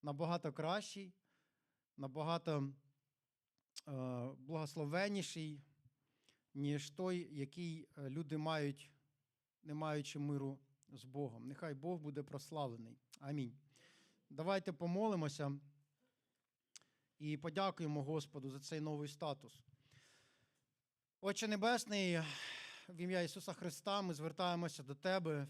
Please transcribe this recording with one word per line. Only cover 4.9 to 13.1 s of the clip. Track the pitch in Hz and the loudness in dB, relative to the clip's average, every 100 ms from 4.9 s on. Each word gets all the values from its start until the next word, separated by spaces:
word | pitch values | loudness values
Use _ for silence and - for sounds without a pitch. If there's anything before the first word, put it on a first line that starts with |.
| 170 202 202 - 170 156 147 - _ - _ _ _ _ _ _ | 4 4 2 -2 -4 -4 -6 -14 _ -20 _ _ _ _ _ _
ніж | 139 143 147 143 | 0 2 2 0
той, | - 185 180 170 | 0 2 2 0
який, | 147 139 - 170 160 139 - | -4 -4 -2 -4 -4 -10 -6
е, | 139 | -4
люди | 139 151 156 | -2 0 0
мають, | 156 156 143 143 - _ _ _ _ _ _ _ | 2 4 2 0 -10 _ _ _ _ _ _ _
не | 156 | -8
маючи | 151 156 151 143 147 | -2 0 0 0 -2
миру | 143 143 135 139 _ _ _ | 0 2 0 -4 _ _ _
з | 135 | -16
Богом. | 127 135 139 113 120 | -8 -4 -4 -4 -10
Нехай | 143 165 | -6 -6
Бог | 139 160 180 | -4 -4 -4
буде | 147 143 | -4 -6
прославлений. | 139 139 - 160 139 117 113 - _ | -4 -8 -4 -2 -2 -2 -10 -14 _